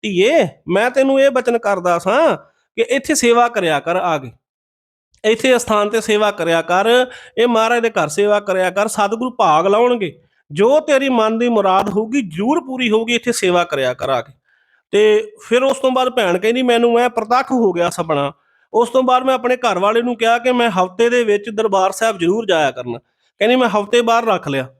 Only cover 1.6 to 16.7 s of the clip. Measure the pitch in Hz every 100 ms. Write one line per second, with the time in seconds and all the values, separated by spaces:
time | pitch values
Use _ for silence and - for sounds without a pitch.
1.6 | 214 196 175 170 185 240 320 175 - _
2.6 | _ - 226 262 269 294 240 233 240 233
3.6 | 175 147 156 175 180 156 127 - _ _
4.6 | _ _ _ _ _ _ 214 226 262 247
5.6 | - 214 208 226 220 208 214 202 165 165
6.6 | 160 180 214 247 254 - - - 240 226
7.6 | 226 240 226 208 151 151 202 208 202 185
8.6 | 185 185 208 - 202 226 247 247 196 151
9.6 | 185 208 247 240 180 - _ _ _ 147
10.6 | 220 294 311 277 277 247 220 226 240 226
11.6 | 196 185 202 196 220 277 208 156 220 320
12.6 | 262 254 247 220 226 240 247 233 185 175
13.6 | 170 143 131 127 139 131 113 _ _ _
14.6 | _ _ _ 202 214 214 220 - - 240
15.6 | 269 262 262 254 254 247 196 175 214 240
16.6 | 247